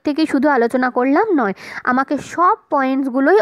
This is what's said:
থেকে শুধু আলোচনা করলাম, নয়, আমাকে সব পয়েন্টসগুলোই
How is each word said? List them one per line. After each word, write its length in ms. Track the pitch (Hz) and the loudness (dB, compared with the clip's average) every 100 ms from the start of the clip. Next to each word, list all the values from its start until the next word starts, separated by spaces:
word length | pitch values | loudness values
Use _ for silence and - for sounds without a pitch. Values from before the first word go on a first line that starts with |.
থেকে 220 | - 285 320 | -4 -2 0
শুধু 240 | 277 294 | 0 2
আলোচনা 400 | 269 233 254 254 | 2 2 0 -2
করলাম, 380 | 247 254 302 453 320 | 0 0 2 2 0
নয়, 180 | 208 190 - - | 0 -4 -12 -10
আমাকে 340 | - 254 277 285 | -4 -2 -2 -4
সব 380 | - - 359 440 - | -6 0 0 0 -2
পয়েন্টসগুলোই 720 | 294 262 269 269 247 277 403 | -2 0 -2 -2 0 2 4